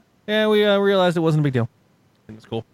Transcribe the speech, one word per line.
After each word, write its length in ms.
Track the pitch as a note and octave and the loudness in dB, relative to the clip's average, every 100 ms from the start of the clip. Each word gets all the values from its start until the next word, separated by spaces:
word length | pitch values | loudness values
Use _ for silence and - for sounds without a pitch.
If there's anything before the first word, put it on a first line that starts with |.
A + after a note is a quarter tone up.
| _ _ - | _ _ -6
yeah, 200 | G#3+ G#3+ | -2 0
we, 180 | G#3+ G#3 | 2 2
uh, 120 | G3+ | 2
realized 360 | G3 G3 F3+ E3+ | 2 2 2 0
it 60 | |
wasn't 180 | D#3+ D#3 | 0 0
a 40 | |
big 100 | D3 | 0
deal." 160 | B2+ A2+ | -2 -4
I 580 | _ _ _ _ _ _ | _ _ _ _ _ _
think 100 | A2 | -20
it's 60 | - | -12
cool. 200 | A2+ - | -12 -12